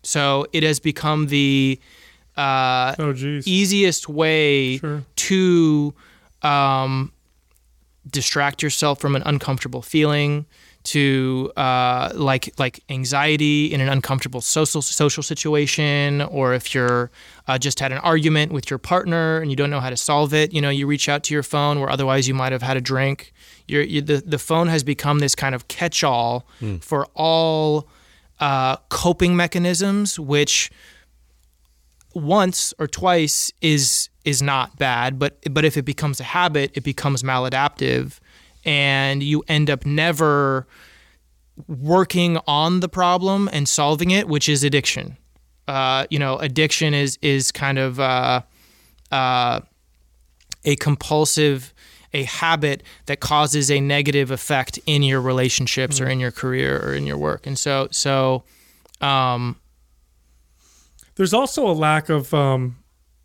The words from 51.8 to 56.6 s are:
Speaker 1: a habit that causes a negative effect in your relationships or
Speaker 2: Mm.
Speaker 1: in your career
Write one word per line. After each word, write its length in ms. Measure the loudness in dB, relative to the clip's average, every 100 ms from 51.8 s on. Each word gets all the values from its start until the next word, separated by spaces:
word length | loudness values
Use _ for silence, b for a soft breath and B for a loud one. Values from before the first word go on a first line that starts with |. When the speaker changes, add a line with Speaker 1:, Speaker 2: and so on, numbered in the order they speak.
| b b b
Speaker 1:
a 100 | -6
habit 600 | -6 -2 0 2 0 -2 B B -8
that 160 | -6
causes 500 | 0 2 2 0 2
a 80 | 2
negative 500 | 2 0 2 0 0
effect 480 | -4 -2 -2 -2 -6 -2
in 180 | 2
your 180 | 2 2
relationships 800 | 0 0 0 0 -2 -2 -2 -2
or 40 | -2
Speaker 2:
Mm. 40 |
Speaker 1:
in 80 | -2
your 120 | -4
career 460 | -4 -4 -2